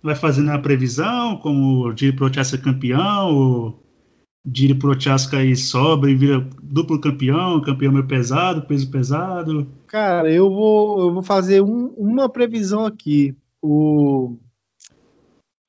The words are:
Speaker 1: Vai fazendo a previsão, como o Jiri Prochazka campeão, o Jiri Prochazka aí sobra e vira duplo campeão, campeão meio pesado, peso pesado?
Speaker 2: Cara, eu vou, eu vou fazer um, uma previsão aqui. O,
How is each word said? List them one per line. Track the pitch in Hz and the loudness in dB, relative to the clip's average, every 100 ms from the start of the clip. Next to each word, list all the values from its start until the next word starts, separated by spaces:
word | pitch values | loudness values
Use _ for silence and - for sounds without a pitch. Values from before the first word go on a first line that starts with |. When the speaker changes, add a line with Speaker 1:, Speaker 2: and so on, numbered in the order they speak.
Speaker 1:
Vai | 156 147 | -4 -2
fazendo | 160 135 147 | 0 2 0
a | 143 | -2
previsão, | 135 135 127 123 190 247 240 208 | 0 0 0 -2 -4 -2 -4 -6
como | 156 139 135 131 120 | -2 0 2 2 -2
o | 113 | 0
Jiri | 139 131 | 0 2
Prochazka | 135 135 131 131 | -2 0 -4 -2
campeão, | 139 131 135 131 196 208 190 | -2 -2 0 0 0 0 0
o | 143 131 123 113 - _ _ _ _ _ _ - | 2 2 0 -4 -10 _ _ _ _ _ _ -10
Jiri | 127 135 135 | 0 2 2
Prochazka | 139 135 143 135 131 139 | 0 0 0 0 0 0
aí | 131 127 | 2 0
sobra | - 127 151 156 139 | -2 0 2 2 2
e | 131 | 2
vira | 143 135 131 - | 2 0 -4 -14
duplo | - 143 165 156 | -6 -4 -2 -2
campeão, | 147 135 131 151 185 165 | -2 -2 -2 0 0 -2
campeão | 139 135 139 | -2 -2 0
meio | 139 131 | 0 0
pesado, | 135 117 139 180 165 143 | -2 -2 -2 -2 -4 -4
peso | 147 131 | -4 -2
pesado? | 139 120 147 185 180 165 156 135 - _ | -4 -2 -2 -4 -6 -4 -4 -6 -12 _
Speaker 2:
Cara, | 214 202 175 160 | -4 0 0 2
eu | 165 196 | 4 4
vou, | 190 214 214 208 208 | 4 2 4 2 0
eu | 180 | 0
vou | 180 | -2
fazer | 190 196 185 196 | 0 0 4 4
um, | 202 233 247 - | 4 0 -6 -4
uma | 208 247 262 | -2 0 -2
previsão | 247 240 226 196 208 220 | 0 -2 0 -2 -2 -2
aqui. | 214 - 147 139 135 _ _ | -6 0 2 2 -2 _ _
O, | 156 147 151 151 143 135 127 117 _ _ _ _ - _ _ _ _ _ _ _ | 0 2 4 4 2 2 -2 -8 _ _ _ _ -20 _ _ _ _ _ _ _